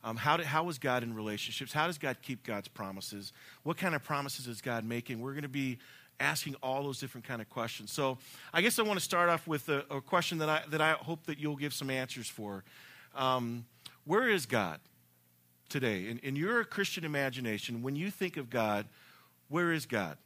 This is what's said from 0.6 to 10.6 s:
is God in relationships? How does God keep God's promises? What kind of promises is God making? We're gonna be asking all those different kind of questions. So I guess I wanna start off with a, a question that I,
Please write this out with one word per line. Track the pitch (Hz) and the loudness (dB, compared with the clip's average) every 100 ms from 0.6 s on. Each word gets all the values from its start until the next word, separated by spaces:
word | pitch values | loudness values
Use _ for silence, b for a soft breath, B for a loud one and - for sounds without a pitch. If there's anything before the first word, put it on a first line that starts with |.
| 175 | 0
is | 143 | 0
God | 139 127 | 2 2
in | 117 | 0
relationships? | 110 107 104 - 110 131 | -4 -4 -4 -4 -6 -4
How | 151 160 | 0 0
does | 156 | 0
God | 143 120 | -4 -4
keep | - 127 | -6 -8
God's | - 104 98 | -4 -6 -6
promises? | - 98 95 - 101 98 B B B | -8 -8 -6 -8 -8 -10 B B B
What | 151 165 | -6 -2
kind | 185 | 0
of | 151 | 0
promises | - 147 139 - 123 | 0 -2 -2 -6 -8
is | 110 | -6
God | 135 117 110 | -2 -2 -2
making? | 120 120 117 | -4 -4 -6
We're | 127 | -4
gonna | 139 143 | -6 -4
be | 139 135 123 B B B _ | -2 -2 -4 B B B _
asking | 143 151 156 135 | 0 0 -4 -4
all | 131 135 | -2 0
those | 143 131 | -2 -4
different | 131 123 - | -8 -10 -8
kind | 120 | -6
of | 107 | -6
questions. | - 113 - 104 | -4 -4 -4 -6
So | - 135 127 B B B | 0 0 0 B B B
I | 165 | 4
guess | 208 240 | 4 4
I | |
wanna | 214 196 | 2 2
start | - 175 175 | 2 4 6
off | 165 - | 4 2
with | 151 - | -2 2
a, | 143 147 | 0 0
a | 143 | -6
question | - 185 165 165 | 2 2 4 0
that | 156 | 2
I, | 156 | 2